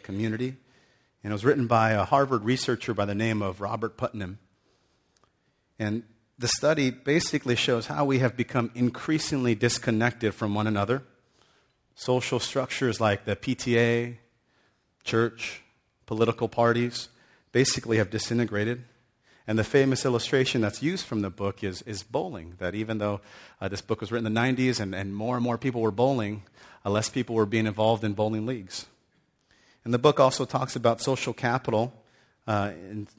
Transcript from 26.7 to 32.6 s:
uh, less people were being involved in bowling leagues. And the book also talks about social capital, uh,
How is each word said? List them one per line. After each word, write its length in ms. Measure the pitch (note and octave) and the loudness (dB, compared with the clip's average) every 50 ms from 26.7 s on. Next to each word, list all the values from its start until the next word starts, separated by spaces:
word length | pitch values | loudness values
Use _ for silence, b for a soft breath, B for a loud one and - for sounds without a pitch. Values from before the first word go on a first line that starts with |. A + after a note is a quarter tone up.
| B B B | B B B
uh, 60 | G2+ | -2
less 180 | G2+ G#2+ A2 - | 0 0 0 0
people 280 | - C3+ A#2 - A#2 | -2 -2 -2 0 2
were 100 | A2+ G#2+ | 2 2
being 220 | G2 A2+ A2+ A2 A2 | 4 4 2 2 0
involved 340 | F#2+ G#2 G#2+ A2 A#2 G#2 A2+ | 0 2 4 4 4 4 2
in 120 | G#2 G2+ | -2 0
bowling 320 | G2+ G#2+ A2 A2 A2 G#2+ | 0 0 0 0 -2 -4
leagues. 400 | A#2+ C3 A2 F#2+ F#2+ - - - - _ _ _ _ _ _ _ _ _ _ _ b b b b b b b b | -4 -6 -8 -10 -12 -12 -14 -14 -14 _ _ _ _ _ _ _ _ _ _ _ b b b b b b b b
And 100 | A2+ A#2+ | -2 0
the 40 | A#2+ | 6
book 200 | B2+ D3 C#3+ - | 6 6 8 8
also 260 | C3+ C3 - - C3+ | 6 4 4 2 -2
talks 300 | - - B2+ C3 B2+ - | -2 -2 -2 -2 -2 -4
about 260 | C3 A#2 A#2 A2+ - | 2 2 2 2 2
social 320 | - C#3+ C3+ - - B2+ A2+ | 0 -2 -2 0 -2 -6 -6
capital, 600 | - - A#2+ A#2+ C3 - - A2 G#2+ A#2 B2+ - - b b b b b b b b _ | -2 -2 0 0 0 0 0 0 0 0 0 -4 -12 b b b b b b b b _
uh, 260 | A2 G#2+ G#2 | -2 0 0